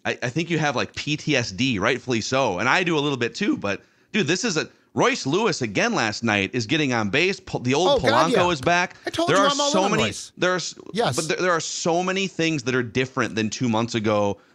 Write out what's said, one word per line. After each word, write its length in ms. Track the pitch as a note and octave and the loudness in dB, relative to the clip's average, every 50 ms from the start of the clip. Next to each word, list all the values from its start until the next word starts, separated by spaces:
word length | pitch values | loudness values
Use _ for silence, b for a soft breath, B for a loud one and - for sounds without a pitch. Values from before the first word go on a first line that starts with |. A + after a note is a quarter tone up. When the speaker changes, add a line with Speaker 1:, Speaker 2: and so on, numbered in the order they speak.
| - | -6
Speaker 1:
I, 120 | A2+ A#2 - - | -6 -4 -4 -6
I 60 | B2 | -6
think 200 | - D#3+ E3+ D#3+ | -4 -4 -4 -2
you 80 | E3+ D3+ | -2 -2
have, 160 | D#3 D3 C#3 | 0 0 0
like, 200 | B2 G2 - - | -2 -4 -4 -6
P 200 | - - D3 D3+ C#3+ | -8 -6 -4 -6 -4
T 180 | - D#3 D3 | -2 0 0
S 160 | B2+ A#2 - | 0 0 -2
D, 280 | F#2+ F2+ B2+ C3+ A#2+ F#2 | -2 -2 0 0 0 2
rightfully 420 | F#2+ A#2+ C#3 A#2 - B2+ B2 A2+ | 2 0 0 0 -2 -2 -2 -2
so. 380 | - - C3 C3 C#3 A2+ F#2 F2 | -2 -2 0 0 0 0 0 0
And 80 | G#2+ B2+ | 2 2
I 160 | D3 F3+ F#3+ | 2 2 2
do 140 | E3+ E3 D3 | 2 0 0
a 40 | |
little 160 | C#3 D3 C#3 B2 | 0 0 0 -2
bit 180 | A#2+ A2+ - | -2 -4 -2
too, 220 | - G3+ G#3+ - - | -2 -2 -2 -2 -2
but 240 | - G2+ G2 - b b b b b b | -2 -4 -4 -6 b b b b b b
dude, 160 | - G#3+ F#3+ B2+ | -2 0 0 2
this 160 | - - - | 0 0 -2
is 140 | A#3 E3 D#3 | -2 -2 -2
a, 100 | B2 - b b b b - | -4 -4 b b b b -2
Royce 300 | B2 F3 A#3+ C4+ - - C3 | 0 2 2 2 0 -2 -2
Lewis 340 | D3 G3 A#3 G#3 D3+ - | 0 0 2 0 0 -2
again 320 | B2+ A2 F#2+ D3 G3 A#3+ A3 | -4 -4 0 0 0 0 2
last 300 | D3+ A#2+ G#2+ G#2 - - | 0 0 0 -2 -2 0
night 260 | A2+ G#2 G2+ F#2+ F#2+ - | 2 2 2 2 0 -2
is 120 | B2+ A2 | -4 -2
getting 280 | A2 D#3 D#3+ D3+ C3 B2 | 0 0 0 0 0 0
on 160 | A2+ G#2+ G2+ | 0 0 0
base. 280 | F2+ C#3+ F3 F#3+ F#3+ - | 2 2 2 0 -2 -4
Po-, 200 | - - - B2+ | -6 -8 -8 -4
the 160 | B2+ B2+ C3 | -2 0 2
old 140 | D3 F#3 C4+ | 2 4 2
Speaker 2:
Oh, 100 | C#4+ A#3+ E3+ - | 2 2 2 2
God, 220 | A2+ B2 - - | 4 4 4 4
Speaker 1:
Polanco 40 | A#3+ G3 F3+ F3 | 4 2 2 2
Speaker 2:
yeah. 20 | |
Speaker 1:
is 100 | E3+ C#3 | 0 0
back. 360 | B2 E3+ F3 F3 F3+ F#3 - - - | 2 2 2 2 2 -2 -4 -10 -12
Speaker 2:
I 60 | F4 | -8
told 180 | - - E4 F4 | -4 -2 0 2
Speaker 1:
There 80 | - F#3+ | 4 4
Speaker 2:
you 60 | G3+ | 4
Speaker 1:
are 60 | C#4+ | 4
Speaker 2:
I'm 120 | C#4+ C#4 | 2 0
all 100 | C#4+ C#4+ | 0 2
Speaker 1:
so 80 | D4 F#3 | 2 2
Speaker 2:
over 80 | F#3+ G3+ | 2 2
the 60 | F#3+ D3+ | 2 2
Speaker 1:
many, 60 | A#2+ | 0
Speaker 2:
place. 280 | G#2 F2+ - - - - | -2 -4 -6 -12 -16 -6
Speaker 1:
there's, 380 | - - F3+ F#3 F3 - - - - - - - | -2 0 0 0 0 -4 -6 -10 -12 -14 -8 -4
Speaker 2:
Yes. 220 | G3+ A#3 E3+ B2 | -2 0 0 0
Speaker 1:
but 120 | - D#3+ D3+ | -2 -2 -2
there, 100 | - - | -2 0
there 140 | E3+ F#3 | 2 2
are 80 | E3+ D#3+ | 2 0
so 420 | - - - - - F3 E3 F3 F3+ | 0 -4 -6 -4 -2 0 0 0 0
many 220 | F#3 F#3 G3 G3 F3+ | 0 0 0 -2 -2
things 360 | - - E3 E3 D#3+ C#3+ A2+ | -2 -2 0 0 0 0 -2
that 100 | B2+ B2 | 0 0
are 80 | B2+ A#2+ | 0 0
different 520 | A2+ F#2+ B2+ C3 B2+ - C3+ A#2 - E2+ | 0 -2 -2 -2 -2 -2 -2 -2 -2 -2
than 140 | A2 A2 G#2+ | -2 -2 -2
two 180 | - - B2+ B2 | -2 -2 0 0
months 240 | G#2+ A2 A#2 A2+ - | 2 0 0 -2 -2
ago, 420 | A#2 G#2 A2 G#2+ G#2 G#2 G2+ G2 b b b b | -2 0 2 2 2 2 0 -2 b b b b